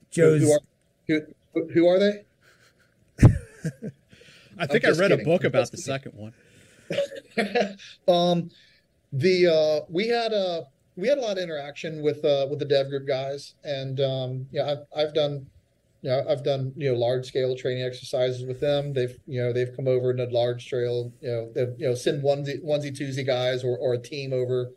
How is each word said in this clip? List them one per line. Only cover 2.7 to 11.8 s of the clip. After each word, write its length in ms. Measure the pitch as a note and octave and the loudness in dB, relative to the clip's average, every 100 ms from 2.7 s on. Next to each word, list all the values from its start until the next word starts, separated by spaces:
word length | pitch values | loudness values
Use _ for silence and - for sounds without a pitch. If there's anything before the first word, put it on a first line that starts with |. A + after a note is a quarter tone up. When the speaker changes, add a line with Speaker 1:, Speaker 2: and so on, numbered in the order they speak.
| _ _ _ _ - | _ _ _ _ 8
Speaker 3:
<laughs> 60 | - - - - E3 - A3 - _ - - - - - | 8 8 -4 -10 -10 -8 -12 -14 _ -20 -20 -20 -16 -6
I 80 | C#3 | 0
think 180 | D3+ | 2
Speaker 1:
I'm 60 | - | 4
Speaker 3:
I 20 | |
Speaker 1:
just 80 | D#3 | 4
Speaker 3:
read 120 | F#3+ | 4
Speaker 1:
kidding. 140 | C3+ D3 | 2 2
Speaker 3:
a 40 | |
book 120 | F3+ | 2
Speaker 1:
I'm 60 | D#3+ | 2
Speaker 3:
about 240 | B2+ B2 | 2 0
Speaker 1:
just 0 | |
Speaker 3:
the 60 | - | -2
Speaker 1:
kidding. 160 | - | -6
Speaker 3:
second 200 | C3+ - - | -8 -8 -16
one. 180 | G#2+ - _ _ _ _ - | -16 -18 _ _ _ _ -8
Speaker 1:
<laughs> 1160 | - - - - - G3+ A#3+ G3 - - - - | -6 -6 -8 -12 -6 -2 0 -2 -4 -20 -6 2
Um, 420 | F3 F3 F3 E3+ - _ _ _ _ _ | 4 4 0 -2 -10 _ _ _ _ _
the, 340 | C3+ F3+ F#3 F3+ | 0 2 4 6
uh, 380 | D#3+ D#3 D3+ - | 4 4 0 -2
we 180 | E3+ A3+ | -4 0
had 260 | A#3 A3+ | 0 0
a, 300 | G#3 F#3 E3 C#3+ _ _ - | -2 -2 -4 -8 _ _ -6
we 120 | G#3+ | 0
had 120 | C#4+ | 0
a 20 | |
lot 160 | A3+ F#3 | 0 -4
of 60 | |
interaction 580 | F3 D3+ C#3+ - | -4 -6 -10 -10